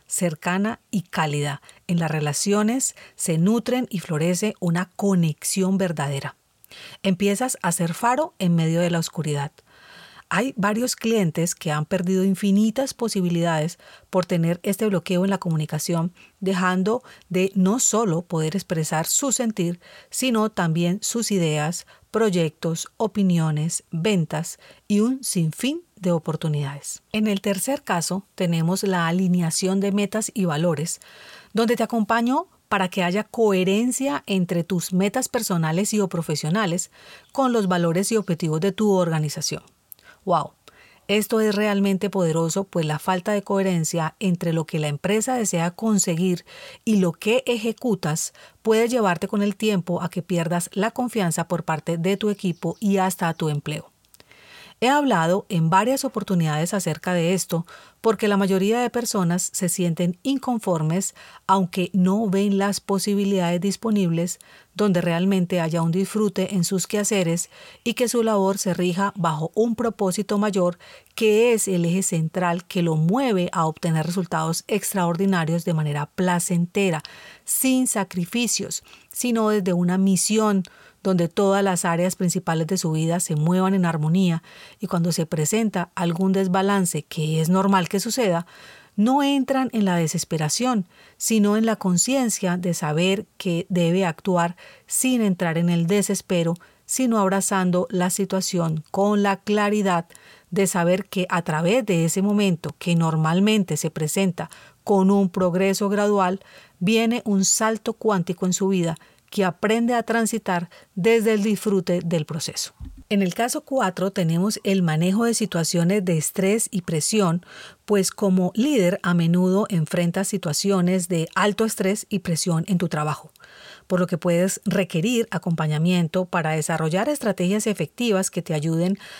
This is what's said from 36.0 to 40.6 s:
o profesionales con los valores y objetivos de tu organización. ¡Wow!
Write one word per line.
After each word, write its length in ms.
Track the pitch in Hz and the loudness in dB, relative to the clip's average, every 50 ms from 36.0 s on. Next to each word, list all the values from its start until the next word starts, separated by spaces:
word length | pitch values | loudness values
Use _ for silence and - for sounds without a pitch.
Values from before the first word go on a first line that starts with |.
o 80 | 196 180 | 0 0
profesionales 800 | - 170 160 - 156 147 - 151 170 220 220 175 165 185 - - _ - - - - - - _ | -2 -4 -4 -4 -4 -4 -2 -2 0 0 0 0 -2 -4 -6 -8 _ -20 -20 -20 -20 -20 -20 _
con 220 | - - 269 254 | -2 0 2 2
los 160 | 233 226 202 180 | 2 2 2 2
valores 420 | 185 175 170 165 165 180 202 - | 2 2 2 2 2 0 0 0
y 60 | 226 | 0
objetivos 440 | 220 196 - 170 156 180 160 156 160 | 0 0 -2 -2 -2 -2 -2 -2 0
de 120 | 175 196 | 0 -2
tu 180 | 190 - 214 208 | 0 0 2 2
organización. 720 | 190 185 180 170 160 156 151 147 - 175 - - - - - - _ _ _ - - _ - - - _ - | 4 4 2 2 0 0 -2 -2 -4 -6 -6 -6 -6 -8 -12 -16 _ _ _ -20 -20 _ -20 -20 -20 _ -2
¡Wow! 300 | 180 170 156 151 - - _ | 0 0 0 0 -2 -10 _